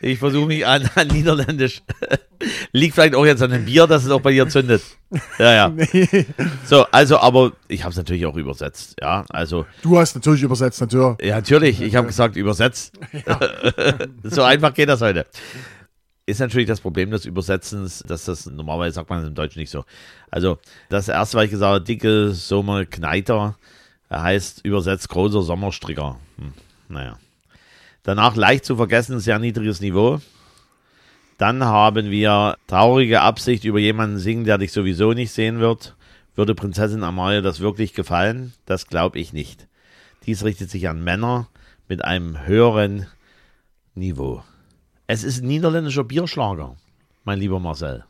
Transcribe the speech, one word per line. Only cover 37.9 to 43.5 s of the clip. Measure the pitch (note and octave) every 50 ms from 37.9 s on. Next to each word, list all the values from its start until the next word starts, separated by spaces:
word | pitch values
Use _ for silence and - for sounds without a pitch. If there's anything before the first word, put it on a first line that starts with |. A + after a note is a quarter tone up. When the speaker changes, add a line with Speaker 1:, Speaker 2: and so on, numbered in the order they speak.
| _
Speaker 1:
gefallen? | - F2+ - E2+ E2+ F2+ G#2 A#2 B2+ B2+ B2 B2 _ _
Das | - F#2+ F#2 -
glaub | _ - E2 E2+ F2+ -
ich | - D#2+ - -
nicht. | D2+ C#2+ - - _ - _ _ _ _ _ _ _ _ _ _ _ _
Dies | - A2 G2 G#2
richtet | G#2+ G2+ - G2 F2
sich | - G2 E2+ F2
an | D#2 D#2+ E2
Männer | F2 F2 G2 A2+ A#2+ B2 B2 A#2 - _ _ - _ _ _ _ _
mit | F#2+ E2+ -
einem | - F2 F#2 F2 E2+ D#2+ D2+ C2+
höheren | D#2+ G2 A2 A#2 A#2+ A2 G#2+ G#2 G2+ G2+ G2+ F#2+ - _ _ _ _ _ _ _ _